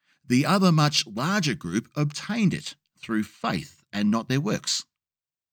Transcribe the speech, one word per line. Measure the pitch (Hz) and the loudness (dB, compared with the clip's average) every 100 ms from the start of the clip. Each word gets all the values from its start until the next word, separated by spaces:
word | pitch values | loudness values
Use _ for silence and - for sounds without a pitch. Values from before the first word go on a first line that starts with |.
| _ _ - | _ _ 0
The | 123 | 2
other | 143 196 185 | 4 4 6
much | 156 147 - - | 6 4 2 -2
larger | 107 156 208 147 | -4 -2 0 -2
group | 165 85 98 - | -4 -4 -4 -4
obtained | 147 147 - - 240 202 | -2 -4 -4 -6 0 0
it | 71 - - _ _ | 0 -6 -16 _ _
through | - 110 | -6 -4
faith | 101 - 233 87 - _ _ | -6 -6 -4 -4 -6 _ _
and | 101 104 | -2 0
not | 113 110 | 0 0
their | 131 | -2
works. | 196 92 - - - _ _ _ _ _ _ | -2 -4 -4 -6 -8 _ _ _ _ _ _